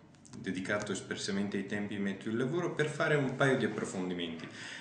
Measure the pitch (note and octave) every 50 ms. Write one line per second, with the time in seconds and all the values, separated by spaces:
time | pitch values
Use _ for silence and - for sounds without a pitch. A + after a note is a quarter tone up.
0 | - - - - - - - G2 - F#2+ F#2 F#2 F#2+ F#2+ G#2 G#2 - - G2 -
1 | - - G#2 G2 - - G2 G2 G2+ G2 G2+ G2+ G2 G2 G#2+ G#2 G2+ G2+ G#2+ G2+
2 | G2+ G2 F#2+ - - A#2 A2 A#2 C3 - E3 F3 F3 D3+ - - D3+ - - -
3 | D#3+ D#3 D3+ C#3+ C3+ B2 A#2+ - C#3 C3+ C3 A2+ G#2+ G2+ - - - - - G2
4 | F#2 F2+ F2+ F2 E2+ E2 E2 E2 D#2 - - - - - - -